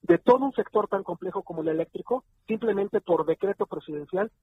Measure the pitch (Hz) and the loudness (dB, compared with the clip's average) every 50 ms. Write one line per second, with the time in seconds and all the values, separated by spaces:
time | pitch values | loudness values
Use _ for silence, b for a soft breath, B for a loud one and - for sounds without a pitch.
0 | - - 170 170 _ - 247 254 269 277 - - 208 - - 214 208 - - 196 | 4 4 2 4 _ 4 6 6 4 0 -2 -2 -4 0 0 0 0 0 -2 -4
1 | 196 - 175 - - 185 - 196 180 - 170 165 160 160 156 160 165 _ _ - | -4 -4 -10 -8 -8 -8 -8 -8 -8 -8 -8 -6 -4 -2 -2 -2 -4 _ _ -14
2 | - - 233 262 _ _ _ _ _ - 220 214 240 226 202 196 202 208 - 208 | -4 -4 -4 -4 _ _ _ _ _ -6 -4 -2 0 0 0 0 -2 0 -2 -4
3 | - - 170 156 160 156 160 - - 196 196 _ 202 - - 156 - - 151 147 | 2 2 2 2 2 0 0 0 0 -2 0 _ -2 -4 -4 -10 -8 -8 -10 -10
4 | 147 - - 180 208 226 _ _ | -8 -6 -4 -4 -4 -4 _ _